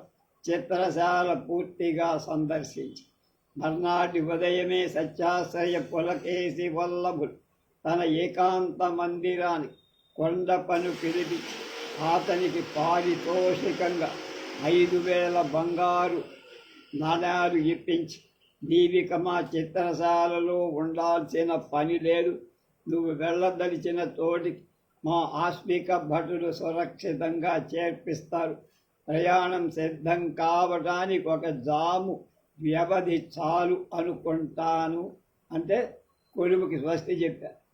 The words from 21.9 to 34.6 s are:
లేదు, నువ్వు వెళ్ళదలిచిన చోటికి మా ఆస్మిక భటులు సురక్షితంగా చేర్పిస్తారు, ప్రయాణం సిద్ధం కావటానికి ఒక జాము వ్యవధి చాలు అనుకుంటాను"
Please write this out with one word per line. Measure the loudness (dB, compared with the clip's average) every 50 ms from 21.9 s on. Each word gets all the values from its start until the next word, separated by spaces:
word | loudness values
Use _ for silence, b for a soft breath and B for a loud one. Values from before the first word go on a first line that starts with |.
| 0 0
లేదు, | 2 4 4 4 4 0 0 -4 -8 -16 _ _ _ _ _ _ -6 -2
నువ్వు | -2 0 0 0
వెళ్ళదలిచిన | -2 -2 0 0 0 2 2 0 0 0 -2 -2 -2 -2 -4 -2 -2 -2 -2 -4 -4 -2
చోటికి | 0 0 0 0 -2 -4 -6 -6 -12 _ _ _ _ _ _ _ -4
మా | 0 0 0 0 0 -2
ఆస్మిక | -2 -2 -2 -2 -4 -2 -2 -2 -2 0 0 0
భటులు | 0 0 0 0 0 0 -2 -4 -2 -2 -4 -4
సురక్షితంగా | -4 -4 -4 -2 -2 -4 -4 -6 -8 -6 -6 -4 -2 -2 -2 -2 -2 0 0 0 -2 -2 -4 -4
చేర్పిస్తారు, | -2 -2 -2 -4 -4 -6 -6 -6 -6 -6 -6 -4 -2 -2 -2 -4 -8 -14 b b b b b b _ _ -2
ప్రయాణం | 0 0 2 4 4 4 4 2 0 0 -2 -2
సిద్ధం | -2 -2 -2 -2 -4 -2 0 0 0 0 0 -4 -2
కావటానికి | 0 0 2 4 4 4 2 2 0 0 0 0 0 0 0 0 0 0 0
ఒక | -2 0 0 -2
జాము | -4 -4 -2 0 0 2 2 2 2 0 0 -2 -6 -6 -8 _ _ _ _ _ _ -4
వ్యవధి | -2 0 2 2 2 2 2 2 2 2 0 0 -2 -4 -8 -4
చాలు | -2 0 2 2 2 2 2 0 -2 -6 -4
అనుకుంటాను" | -4 -2 -2 -2 -4 -2 -2 0 0 -2 -4 -4 -2